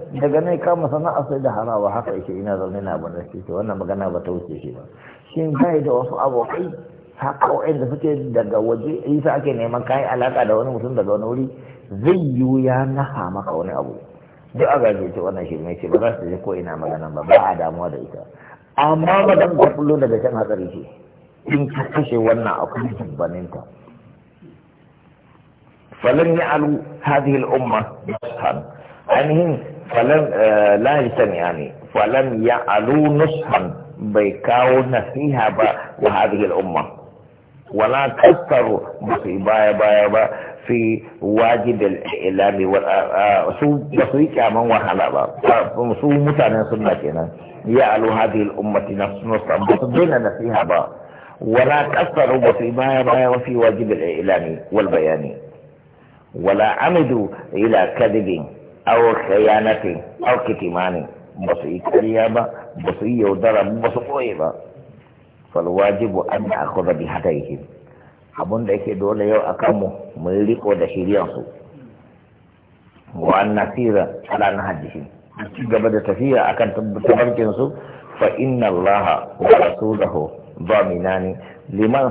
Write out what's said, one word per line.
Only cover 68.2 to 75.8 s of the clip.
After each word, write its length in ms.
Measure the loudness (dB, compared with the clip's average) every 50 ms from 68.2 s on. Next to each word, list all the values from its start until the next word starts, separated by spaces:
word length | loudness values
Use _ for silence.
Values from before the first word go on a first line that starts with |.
| _ _ -10
Abun 280 | -8 -6 -4 -4 -4 -2
da 60 | -2 -2
yake 220 | -2 -2 -4 -4
dole 300 | -2 -2 -2 0 0 2
yau 140 | 2 2 2
a 120 | 2 0 -2
kanmu, 360 | 0 2 2 2 2 0 -4 -6 -8 -14 -16 -12
mu 120 | -8 -4 -2
yi 160 | 0 0 2
riko 300 | 2 0 0 0 0 0
da 100 | 0 0
shiryansu. 540 | -2 -2 -2 -2 0 0 0 0 -2 -6 -10 -12 -14 -16 -20 -20 -20 -20 -20 -20 -20 -20 -20 -20 -20 -20 _ _ _ _ _ _ _ _ _ _ _ _ _ _ _ _ _ _ -16 -10
وأن 400 | -4 0 2 4 4 2 2 0
نسير 400 | 0 -2 -2 -2 -2 0 2 2 2 2 0 -4 -10 -8 -6
على 180 | -2 0 0 0 0
نهجهم. 480 | -2 -4 -6 -6 -8 -10 -12 -12 -14 -16 -16 -18 -20 -20 _ -16 -14 -14 -12 -12
Ci 60 | -10 -4
gaba 240 | 0 0 2